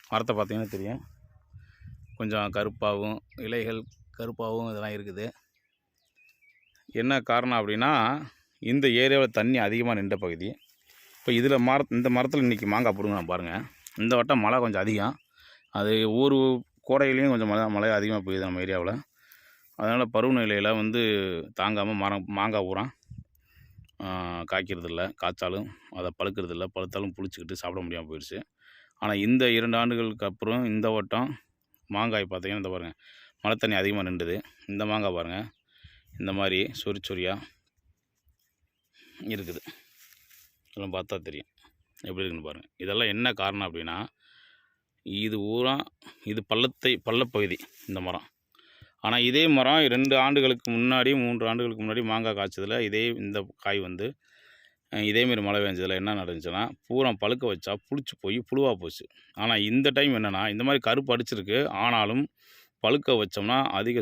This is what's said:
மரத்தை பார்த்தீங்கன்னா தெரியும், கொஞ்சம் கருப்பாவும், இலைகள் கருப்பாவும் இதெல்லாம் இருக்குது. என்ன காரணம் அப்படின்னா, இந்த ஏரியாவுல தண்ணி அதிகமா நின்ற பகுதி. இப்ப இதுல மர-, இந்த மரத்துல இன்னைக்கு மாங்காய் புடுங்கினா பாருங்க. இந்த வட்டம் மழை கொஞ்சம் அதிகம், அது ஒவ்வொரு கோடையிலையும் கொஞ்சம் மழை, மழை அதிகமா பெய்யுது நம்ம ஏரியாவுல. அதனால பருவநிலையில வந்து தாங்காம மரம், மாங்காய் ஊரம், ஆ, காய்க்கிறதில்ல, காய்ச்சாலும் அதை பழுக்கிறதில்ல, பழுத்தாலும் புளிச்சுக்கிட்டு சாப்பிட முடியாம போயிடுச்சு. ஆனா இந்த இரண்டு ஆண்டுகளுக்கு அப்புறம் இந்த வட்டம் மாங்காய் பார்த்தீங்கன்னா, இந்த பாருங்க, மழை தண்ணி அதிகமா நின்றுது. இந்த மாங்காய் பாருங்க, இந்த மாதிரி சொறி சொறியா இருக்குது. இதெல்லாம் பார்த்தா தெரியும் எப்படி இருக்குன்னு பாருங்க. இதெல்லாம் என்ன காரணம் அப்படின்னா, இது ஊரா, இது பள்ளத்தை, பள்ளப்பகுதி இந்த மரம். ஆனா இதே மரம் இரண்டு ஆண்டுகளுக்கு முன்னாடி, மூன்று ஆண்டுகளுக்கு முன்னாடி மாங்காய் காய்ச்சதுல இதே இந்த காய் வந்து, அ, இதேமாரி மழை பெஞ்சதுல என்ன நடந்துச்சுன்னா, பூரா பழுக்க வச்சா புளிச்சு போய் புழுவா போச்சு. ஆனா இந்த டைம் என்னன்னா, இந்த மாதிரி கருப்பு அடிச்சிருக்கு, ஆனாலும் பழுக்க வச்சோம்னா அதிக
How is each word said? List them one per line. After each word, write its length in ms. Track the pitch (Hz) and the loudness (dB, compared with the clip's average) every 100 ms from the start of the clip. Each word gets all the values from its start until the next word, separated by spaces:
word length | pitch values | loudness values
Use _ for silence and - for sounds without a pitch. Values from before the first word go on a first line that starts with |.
| - | -4
மரத்தை 240 | 110 113 107 | -2 0 -2
பார்த்தீங்கன்னா 380 | 98 110 104 | -2 -4 -6
தெரியும், 260 | 98 101 131 - - - - _ - - - - - - - | -8 -8 -10 -14 -20 -20 -20 _ -20 -20 -20 -20 -20 -18 -8
கொஞ்சம் 340 | 110 107 104 101 | -4 -2 -2 -2
கருப்பாவும், 600 | 107 - 107 101 104 110 _ - 110 | -4 -2 -2 0 -4 -6 _ -12 -6
இலைகள் 340 | 117 110 113 113 - - - | -4 -4 -6 -10 -18 -20 -12
கருப்பாவும் 500 | 117 113 113 113 113 | -10 -6 -6 -4 -6
இதெல்லாம் 240 | 104 107 104 | -6 -8 -8
இருக்குது. 300 | 101 92 113 - _ _ _ _ _ _ _ _ _ _ _ _ _ _ _ | -10 -8 -10 -10 _ _ _ _ _ _ _ _ _ _ _ _ _ _ _
என்ன 240 | 113 123 135 117 | -2 0 0 2
காரணம் 280 | 120 123 120 | 0 2 0
அப்படின்னா, 300 | 104 107 135 139 113 147 143 _ _ - | 0 0 2 4 2 0 -8 _ _ -10
இந்த 240 | 113 139 135 117 | -2 2 4 6
ஏரியாவுல 280 | 135 139 127 113 | 6 4 4 2
தண்ணி 200 | 113 127 | 2 2
அதிகமா 380 | 101 113 120 104 | 2 0 0 0
நின்ற 180 | 98 101 | -2 -2
பகுதி. 300 | 92 82 98 - _ _ _ - - - | -4 -4 -8 -10 _ _ _ -20 -20 -8
இப்ப 140 | - | 0
இதுல 260 | 117 135 135 | 4 4 4
மர-, 300 | 123 139 - | 4 4 2
இந்த 200 | 120 123 | 0 2
மரத்துல 360 | 123 131 147 123 | 2 2 2 2
இன்னைக்கு 240 | 104 104 | 2 2
மாங்காய் 220 | 107 117 98 | 2 2 2
புடுங்கினா 260 | 104 101 82 | 0 -2 -2
பாருங்க. 300 | 90 87 92 - - - - | -4 -4 -6 -8 -16 -14 -4
இந்த 160 | 113 123 | 2 2
வட்டம் 280 | 131 131 104 | 4 2 4
மழை 140 | 127 | 2
கொஞ்சம் 240 | 120 98 101 | 2 0 0
அதிகம், 320 | 107 110 143 _ _ - - _ | 0 -2 -4 _ _ -20 -20 _
அது 180 | 104 104 110 110 | -2 2 2 2
ஒவ்வொரு 280 | 113 139 135 131 123 - _ - | 4 4 6 4 2 -4 _ 0
கோடையிலையும் 460 | 135 139 131 139 | 2 4 4 4
கொஞ்சம் 180 | 120 107 | 2 2
மழை, 120 | 104 110 | 2 2
மழை 240 | 101 110 104 | 2 2 2
அதிகமா 220 | 104 107 95 | 2 -2 -2
பெய்யுது 220 | 95 92 | -4 -2
நம்ம 180 | 90 92 | -4 -2
ஏரியாவுல. 280 | 92 87 123 - _ _ - - _ _ - | -2 -2 -4 -8 _ _ -20 -20 _ _ -4
அதனால 240 | 110 120 120 | 0 0 2
பருவநிலையில 560 | 110 123 127 107 104 104 110 | 2 4 4 2 2 2 2
வந்து 200 | 110 120 113 104 92 85 73 - | 2 2 2 2 0 -4 -6 -2
தாங்காம 340 | 101 104 101 104 | 0 0 0 0
மரம், 240 | 98 101 90 | -2 -2 -4
மாங்காய் 400 | 101 107 107 92 | -2 0 0 -2
ஊரம், 220 | 95 131 - - - - _ _ _ - - - - | -4 -6 -10 -20 -20 -20 _ _ _ -20 -20 -20 -12
ஆ, 60 | 95 92 87 87 82 | -8 -6 -6 -8 -4
காய்க்கிறதில்ல, 520 | 95 92 90 87 82 95 - | -4 -4 -6 -6 -4 -6 -4
காய்ச்சாலும் 480 | 90 90 92 95 104 98 - | -4 -2 -4 -4 -8 -14 -18
அதை 200 | 92 90 - | -8 -8 -4
பழுக்கிறதில்ல, 500 | 98 98 87 85 92 92 | -6 -4 -6 -6 -8 -6
பழுத்தாலும் 400 | 92 98 101 87 | -8 -6 -8 -8
புளிச்சுக்கிட்டு 460 | 95 - 82 92 | -10 -10 -12 -10
சாப்பிட 180 | 90 92 | -8 -8
முடியாம 240 | 85 85 78 | -8 -8 -10
போயிடுச்சு. 280 | 78 - 95 - _ _ - _ - | -12 -12 -14 -14 _ _ -20 _ -6
ஆனா 120 | 107 101 | -2 2
இந்த 200 | 104 127 127 | 4 6 6
இரண்டு 240 | 113 117 117 | 4 4 2
ஆண்டுகளுக்கு 480 | 120 117 113 107 101 | 2 0 -2 -2 -6
அப்புறம் 360 | 98 107 120 120 | -4 -2 0 0
இந்த 220 | 107 110 | 0 0
வட்டம் 400 | 110 98 110 139 - _ _ _ _ - | 0 -2 -2 -2 -6 _ _ _ _ -6
மாங்காய் 360 | 101 113 107 92 | -2 0 -2 -4
பார்த்தீங்கன்னா, 360 | 92 95 104 | -6 -6 -4
இந்த 80 | 95 | -4
பாருங்க, 200 | 90 85 - - - - _ | -6 -8 -14 -20 -20 -20 _
மழை 140 | 107 110 | -2 0
தண்ணி 200 | 110 98 | 2 2
அதிகமா 280 | 98 101 92 | 2 0 -2
நின்றுது. 300 | 87 85 95 - _ - | -4 -2 -4 -6 _ -8
இந்த 160 | 101 104 | -4 -2
மாங்காய் 300 | 107 101 87 | -2 -2 -4
பாருங்க, 220 | 85 92 107 _ _ _ - _ _ - | -6 -8 -10 _ _ _ -20 _ _ -8
இந்த 120 | 95 | -4
மாதிரி 260 | 98 98 92 - - | -2 0 0 0 -4
சொறி 180 | 104 98 - | -8 -8 -6
சொறியா 260 | 92 90 104 - _ _ _ _ _ _ _ _ _ _ _ _ _ _ _ - - - | -4 -4 -4 -10 _ _ _ _ _ _ _ _ _ _ _ _ _ _ _ -20 -14 -8
இருக்குது. 320 | 107 85 85 - - _ _ - - _ - _ _ _ | -8 -8 -12 -14 -20 _ _ -20 -20 _ -20 _ _ _
இதெல்லாம் 280 | 101 98 92 | -10 -6 -6
பார்த்தா 240 | 87 95 | -6 -8
தெரியும் 280 | 80 73 - _ _ _ _ _ | -8 -14 -16 _ _ _ _ _
எப்படி 240 | - 92 | -12 -6
இருக்குன்னு 240 | 92 82 76 | -6 -6 -12
பாருங்க. 180 | - - - | -16 -18 -12
இதெல்லாம் 340 | 95 107 113 104 | -4 0 0 0
என்ன 180 | 123 | -2
காரணம் 340 | 101 98 101 92 | 0 -2 -2 -6
அப்படின்னா, 300 | 82 82 85 - _ _ _ _ _ _ _ _ _ - | -8 -8 -8 -10 _ _ _ _ _ _ _ _ _ -10
இது 340 | 98 107 107 101 | -6 -4 -4 -4
ஊரா, 260 | 117 127 139 - _ - - | 0 0 -2 -6 _ -20 -14
இது 200 | 107 107 - | -8 -6 -2
பள்ளத்தை, 420 | 110 127 - 131 110 - | 0 0 0 0 0 0
பள்ளப்பகுதி 540 | 117 123 107 101 90 - - - | 0 2 0 -2 -4 -10 -18 -10
இந்த 140 | 95 | -8
மரம். 260 | 90 90 - _ _ _ _ - - _ | -6 -8 -10 _ _ _ _ -20 -20 _
ஆனா 180 | 110 120 120 | 0 2 4
இதே 180 | 139 165 | 6 6
மரம் 380 | 139 127 156 139 | 6 6 6 6
இரண்டு 280 | 123 135 135 | 4 4 6
ஆண்டுகளுக்கு 520 | 135 143 131 120 120 | 6 6 4 2 0
முன்னாடி, 400 | 117 123 127 123 139 | 0 2 4 4 4
மூன்று 320 | 120 117 113 | 2 0 0
ஆண்டுகளுக்கு 340 | 117 120 110 | 0 -2 -4
முன்னாடி 200 | 107 113 113 | -4 -2 0
மாங்காய் 280 | 113 113 101 | 0 0 -2
காய்ச்சதுல 380 | 98 - 98 120 | -4 -4 -4 -2
இதே 240 | 107 107 117 117 101 | 0 0 0 -2 -4
இந்த 140 | 101 95 - | -6 -8 -8
காய் 240 | 98 101 92 | -4 -4 -4
வந்து, 200 | 90 113 - _ _ - - _ _ - | -6 -8 -10 _ _ -20 -20 _ _ -10
அ, 40 | 107 | -2
இதேமாரி 440 | 107 110 123 113 101 | 2 4 4 2 2
மழை 140 | 101 | 0
பெஞ்சதுல 340 | 101 90 92 92 | 0 -2 -2 -2
என்ன 120 | 101 104 | -2 -4
நடந்துச்சுன்னா, 460 | 87 85 85 92 117 - | -4 -6 -6 -4 -4 -6
பூரா 260 | - 123 131 104 | -4 0 2 2
பழுக்க 220 | 104 127 123 | 0 0 -2
வச்சா 240 | 92 - 101 - | -4 -6 -8 -6
புளிச்சு 280 | 143 131 - | -8 -8 -8
போய் 180 | 98 117 - | -4 -4 -2
புழுவா 240 | 139 135 98 | 2 2 0
போச்சு. 240 | 85 - - _ _ - | -6 -12 -18 _ _ -4
ஆனா 160 | 113 110 104 | 0 2 2
இந்த 180 | 123 139 | 4 4
டைம் 240 | 135 143 117 | 4 4 2
என்னன்னா, 260 | 107 95 104 | 0 0 -2
இந்த 140 | 107 131 | 0 2
மாதிரி 160 | 139 113 | 2 2
கருப்பு 240 | 127 135 | 0 2
அடிச்சிருக்கு, 460 | 120 117 104 98 120 147 98 | 0 0 -4 -2 0 0 0
ஆனாலும் 380 | 117 117 104 123 147 _ _ - _ _ | 2 2 2 0 -2 _ _ -20 _ _
பழுக்க 320 | 110 143 139 120 | 2 2 2 2
வச்சோம்னா 360 | 101 101 104 131 135 98 | 0 -2 0 0 0 -2
அதிக 240 | 113 120 | -2 -2